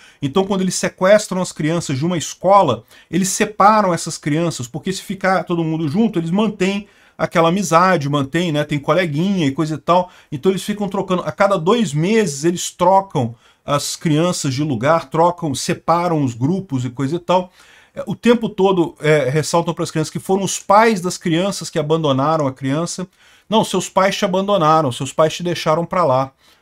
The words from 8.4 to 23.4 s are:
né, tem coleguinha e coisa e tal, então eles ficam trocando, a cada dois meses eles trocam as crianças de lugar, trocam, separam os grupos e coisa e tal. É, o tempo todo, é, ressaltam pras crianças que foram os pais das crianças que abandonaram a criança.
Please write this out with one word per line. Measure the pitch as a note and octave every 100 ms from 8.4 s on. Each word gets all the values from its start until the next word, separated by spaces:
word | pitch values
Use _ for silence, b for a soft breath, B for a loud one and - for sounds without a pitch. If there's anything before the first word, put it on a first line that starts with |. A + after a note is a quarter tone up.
| F3+
né, | D3
tem | D3 D3
coleguinha | D#3 E3 F3 C#3+ F#3+ F#3+ C#3
e |
coisa | C3+ D#3 D#3
e |
tal, | - F3+ F3+ B B
então | C#3 F#3+
eles | F#3+
ficam | G#3 G#3 G3+
trocando, | G3 F#3 F3+
a | D#3
cada | - G3+ F#3+
dois | E3 A#3+ F3
meses | D3 F3+ A3+ F#3+ C#3 E3
eles | F3 -
trocam | - F3+ F#3+ F#3+ D3 A#2 A#2 b b -
as | C#3+ - -
crianças | E3+ D3+ F3 - D3
de | B2+
lugar, | D#3 A#2 C3+ E3 -
trocam, | D#3+ E3+ E3+ D3
separam | B2+ - - - E3+ F3 D#3
os | C3
grupos | A2+ C#3 F#3+ F#3+ C3 B2
e |
coisa | B2 C3+ E3+
e |
tal. | - F3+ F#3 b b b b
É, | - -
o | -
tempo | A3+ A#3 G#3+
todo, | - G3 F3+ D#3 -
é, | D3+ D3+ C3
ressaltam | D#3 C3+ E3+ E3+
pras | D#3+ D#3+
crianças | D#3+ D3+
que | D#3+
foram | - G3
os | F#3+ -
pais | - G3+ A#3 G3
das | F3+ -
crianças | F3 D#3+ G3 - D#3+
que | E3
abandonaram | D3 E3 D3+ C3 D3 D#3+ C3+
a |
criança. | - C3+ D3 E3+ - F3 b b b